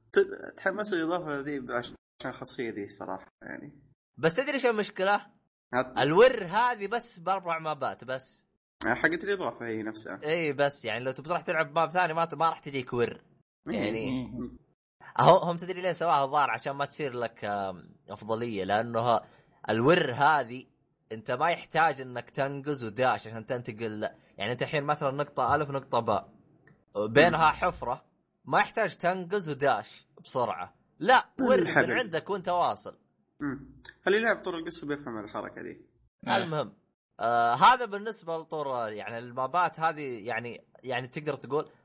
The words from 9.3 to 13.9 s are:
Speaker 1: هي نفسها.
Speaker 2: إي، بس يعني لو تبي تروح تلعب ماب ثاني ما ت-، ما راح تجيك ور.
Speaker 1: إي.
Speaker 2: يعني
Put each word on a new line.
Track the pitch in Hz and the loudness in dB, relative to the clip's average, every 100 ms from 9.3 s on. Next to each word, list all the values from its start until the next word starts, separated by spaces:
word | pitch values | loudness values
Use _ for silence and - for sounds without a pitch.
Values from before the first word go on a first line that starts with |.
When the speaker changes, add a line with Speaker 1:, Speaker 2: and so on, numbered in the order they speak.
| 196 131 - 113 | -2 -4 -4 -4
Speaker 1:
هي | 110 | -4
نفسها. | 107 107 - 98 | -4 -8 -10 -8
Speaker 2:
إي، | 151 170 156 | -2 0 0
بس | 135 143 - | 0 0 0
يعني | 113 110 | -4 -4
لو | 131 | -4
تبي | 131 151 | -6 -4
تروح | 175 | -4
تلعب | 175 160 147 | -2 -2 0
ماب | 160 156 | 0 0
ثاني | 180 175 | 2 0
ما | 160 | 0
ت-، | 165 | -2
ما | 147 160 | 2 0
راح | 160 | 0
تجيك | 147 139 123 | -4 -6 -2
ور. | 120 110 - _ _ _ _ - | 0 0 -2 _ _ _ _ -6
Speaker 1:
إي. | |
Speaker 2:
يعني | 101 104 | -4 -2